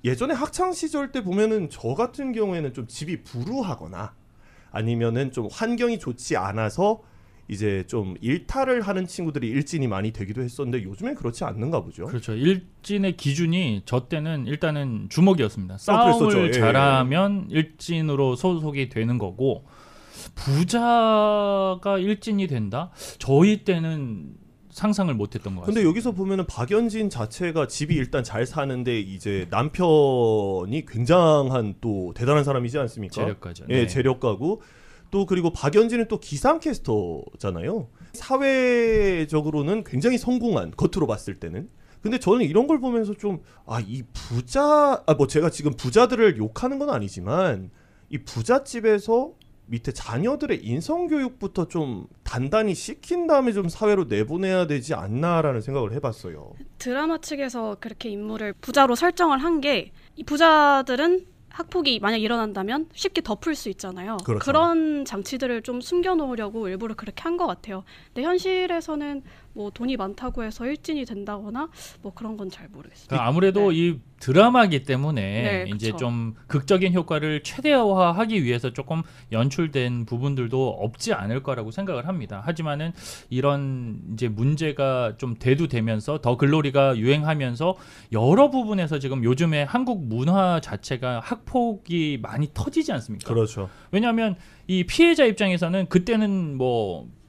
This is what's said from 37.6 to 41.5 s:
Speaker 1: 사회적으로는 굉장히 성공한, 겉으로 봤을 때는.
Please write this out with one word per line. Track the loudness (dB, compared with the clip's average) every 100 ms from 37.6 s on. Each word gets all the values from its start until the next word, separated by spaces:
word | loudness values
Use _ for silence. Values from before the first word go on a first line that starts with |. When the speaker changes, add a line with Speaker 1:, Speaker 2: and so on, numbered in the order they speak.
| -4 -6 -8 _ -20
Speaker 1:
사회적으로는 | -18 -4 0 2 2 4 4 4 4 2 0 0 0 0 0 0 -2
굉장히 | -2 0 2 2
성공한, | 0 0 0 0 -2
겉으로 | -2 0 0 -2
봤을 | -2 -6 -10
때는. | -8